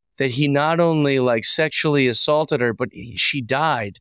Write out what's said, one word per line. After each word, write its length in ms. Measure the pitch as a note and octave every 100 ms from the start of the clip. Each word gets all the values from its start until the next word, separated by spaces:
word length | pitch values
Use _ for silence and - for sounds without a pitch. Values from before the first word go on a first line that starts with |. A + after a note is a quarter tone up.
| _ -
that 120 | C3+
he 160 | A#2+ D3
not 320 | C#3+ D3+ E3
only, 400 | E3+ D#3+ C#3+ C3+
like, 260 | B2+ A#2
sexually 600 | - - D#3 - D#3+ C#3+ B2+
assaulted 540 | A2+ - D3+ D#3 C#3+
her, 120 | A#2+
but 160 | G#2+ B2
he, 240 | - A#2 G2
she 240 | - D3
died. 580 | A#2 C3+ D#3+ B2+ G#2 -